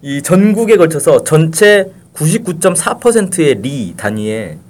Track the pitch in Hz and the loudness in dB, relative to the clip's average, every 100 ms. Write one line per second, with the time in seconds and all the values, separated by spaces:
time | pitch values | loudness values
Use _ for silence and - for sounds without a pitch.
0 | 143 139 - 185 208 208 226 214 165 156 | -10 -8 0 2 2 2 2 4 2 2
1 | 165 135 - 156 160 160 208 208 190 - | 2 2 2 2 2 2 4 4 0 -8
2 | _ - 156 214 190 165 185 175 - 226 | _ -6 -2 -2 -4 -2 -2 0 -4 -2
3 | 240 226 190 185 214 104 123 139 98 85 | 0 0 0 0 0 0 -4 -8 -8 -6
4 | 104 107 107 110 98 78 - | -6 -4 -4 -6 -8 -14 -16